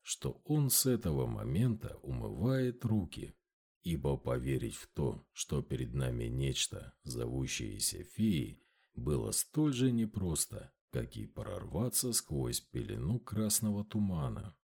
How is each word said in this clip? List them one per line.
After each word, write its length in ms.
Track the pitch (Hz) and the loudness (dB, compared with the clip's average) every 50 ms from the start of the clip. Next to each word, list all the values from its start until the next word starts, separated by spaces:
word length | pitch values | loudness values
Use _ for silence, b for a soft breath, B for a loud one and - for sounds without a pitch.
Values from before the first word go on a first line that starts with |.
что 380 | _ - - - - 131 - - _ | _ -8 -6 -4 -4 -6 -6 -6 _
он 260 | - 151 151 143 123 | 0 2 2 4 4
с 160 | - - - | 4 4 6
этого 400 | 131 123 104 - 85 73 67 64 | 4 4 4 4 2 2 2 2
момента 720 | 60 55 52 53 120 139 101 127 123 107 - - - - - | 0 0 -2 -2 0 2 4 4 4 2 0 -4 -8 -10 -8
умывает 840 | - 139 131 120 113 104 104 - 107 127 131 131 127 123 120 - - | -6 -4 -4 -4 -4 -4 -2 0 2 2 4 4 2 0 0 -2 0
руки, 500 | 107 110 104 87 - - - - - - _ _ _ _ _ _ _ _ _ | 2 2 2 2 0 -4 -8 -10 -10 -12 _ _ _ _ _ _ _ _ _
ибо 340 | - 85 82 69 - - 69 | -4 -2 -2 0 2 0 0
поверить 600 | 64 - - 62 62 64 - 67 - - 57 - | 0 0 -2 -2 0 0 0 0 0 0 -2 -6
в 100 | - - - | -8 -14 -10
то, 380 | _ - 71 62 - - - _ | _ -2 0 0 -2 -4 -10 _
что 300 | _ - - - 76 69 | _ -10 -4 -2 -2 -2
перед 320 | 64 - 64 60 64 58 62 | 0 -2 -2 -2 -2 -2 -2
нами 300 | 67 65 64 60 58 58 | 0 0 0 0 -2 -2
нечто, 680 | 58 62 65 69 67 64 - - - - - - 64 - _ _ | 0 0 0 2 2 2 0 -2 -2 -4 -8 -12 -14 -16 _ _
зовущееся 1000 | 73 60 60 58 - - 67 65 - - - 113 104 101 101 - - - 85 82 | -8 -6 -4 -4 -2 -2 -2 -2 -2 -2 -4 -4 -6 -4 -2 -2 -2 -2 -4 -10
феей, 580 | - - - 110 110 - 71 58 - - b b b b b b b b | -10 -2 2 4 4 4 4 0 -2 -6 b b b b b b b b
было 360 | 117 120 139 71 - - 104 | -4 0 0 0 2 0 0
столь 420 | - - - - - 151 151 151 | 0 -2 -2 0 0 2 2 2
же 200 | 131 120 131 127 | 4 4 4 4
непросто, 800 | 120 117 113 107 - 98 92 85 78 - - - 104 - - - _ _ _ _ | 4 4 2 0 0 -2 0 0 0 0 0 -2 -4 -10 -12 -14 _ _ _ _
как 260 | - 123 - - - | -4 -4 -4 -4 -6
и 100 | 107 107 | -10 -10
прорваться 840 | - - - 107 98 95 92 - - - - 120 123 - - - 123 | -8 -8 -10 -8 -6 -8 -8 -8 -4 -2 0 0 2 0 0 0 2
сквозь 480 | 110 - - - 76 67 62 60 - - | 0 0 -2 0 -2 -2 0 0 -2 -4
пелену 580 | - _ - - - - - - - 87 123 123 | -6 _ -6 -6 -4 -4 -4 -2 0 0 0 -2
красного 680 | - - 104 107 107 104 - - 110 107 101 104 104 | -2 -2 -2 0 2 2 2 2 2 2 0 0 -2
тумана. 680 | - - 107 104 - 180 160 139 120 107 - - 95 - _ _ _ | -2 0 0 0 2 0 0 -2 -2 -4 -6 -8 -10 -14 _ _ _